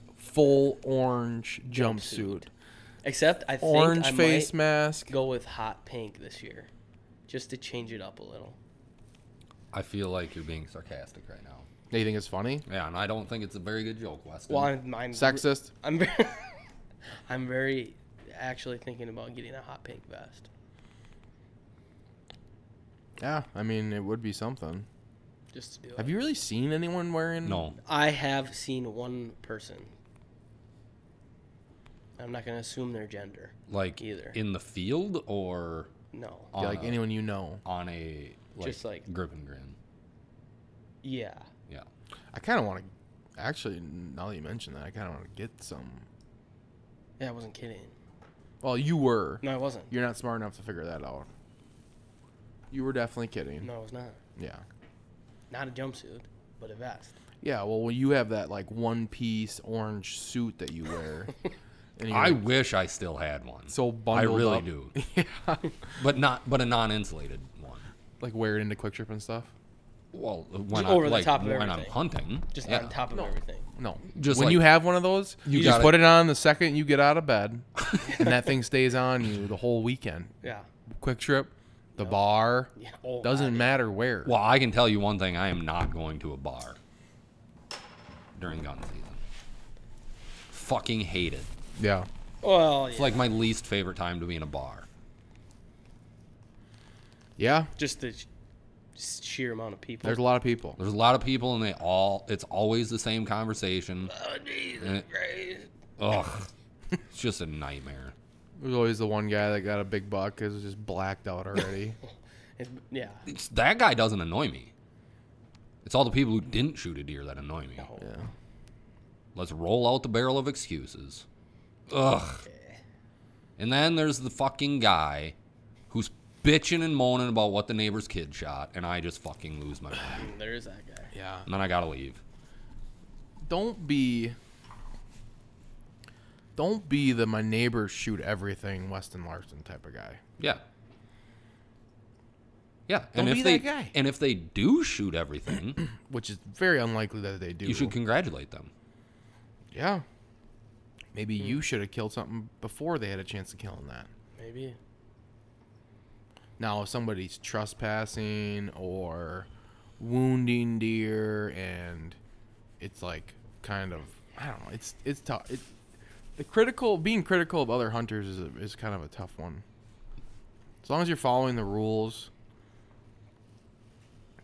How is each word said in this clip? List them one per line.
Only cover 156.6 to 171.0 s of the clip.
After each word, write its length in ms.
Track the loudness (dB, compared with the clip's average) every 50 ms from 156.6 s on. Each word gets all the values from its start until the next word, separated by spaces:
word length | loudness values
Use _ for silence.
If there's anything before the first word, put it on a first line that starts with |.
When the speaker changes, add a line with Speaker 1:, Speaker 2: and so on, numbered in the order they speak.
| -4 -2 -2 -2 -2
Speaker 1:
if 40 | -2
somebody's 500 | -4 -2 -2 -2 -2 -4 -4 -8 -10 -12
trespassing 1300 | -12 -6 -4 -4 -4 -4 -6 -6 -4 -2 -2 -2 -2 -4 -6 -6 -4 -4 -2 -2 -2 -4 -4 -4 -6 -8
or 800 | -8 -8 -8 -6 -6 -4 -4 -6 -6 -6 -8 -8 -8 -10 -10 -12 -18 -20 -20 -20 -20 -20 -20 -20 -16 -12
wounding 800 | -6 0 2 4 4 4 4 4 4 4 2 2 2 0 0 0
deer, 680 | 0 2 2 2 0 0 0 0 0 0 -2 -2 -4 -4 -6 -6
and 580 | -8 -8 -8 -8 -10 -10 -10 -10 -12 -12 -14 -16 -20 -20 -20 -20 -20 -20 -20 -20 -20 -20 -20 -14
it's, 220 | -14 -14 -12 -10 -10
like, 300 | -10 -10 -10 -12 -16 -20 -20 -20 -20 -20 -16 -8
kind 280 | -6 -6 -4 -4 -6
of, 80 | -8 -10 -12 -14 -18 -20 -20 -20 -14 -10
I 80 | -10 -10
don't 160 | -10 -10 -12
know, 80 | -12
it's, 240 | -12 -12 -12 -12 -14 -8 -6
it's 160 | -6 -6 -6
tough. 320 | -4 -6 -6 -6 -4 -8
It, 80 | -10 -10 -10 -16 -20 -20 -20 -20 -20 -20 -20 -20 -20 -20 -18 -16 -12 -12
the 80 | -10
critical, 520 | 0 6 6 6 6 4 0 2 2 2 4
being 240 | 4 2 2 2
critical 400 | 4 4 4 4 4 4 2 0
of 80 | 2 2
other 200 | 2 2 2 2
hunters 380 | 0 -2 -2 -2 -2 -4 -4 -4
is 100 | -6 -6
a, 60 | -8 -8 -8 -8
is 160 | -10 -10 -8 -8
kind 180 | -6 -6 -6
of 80 | -6 -8
a 60 | -10
tough 280 | -10 -12 -12 -12 -10 -10
one. 260 | -10 -10 -10 -12 -14 -18 -20 -20 -20 -20 -20 -20 -16 -14 -12 -12 -12 -12 -14 -14 -18 -20 -20 -20 -20 -20 -20 -20
As 80 | -6 -2
long 120 | 0 2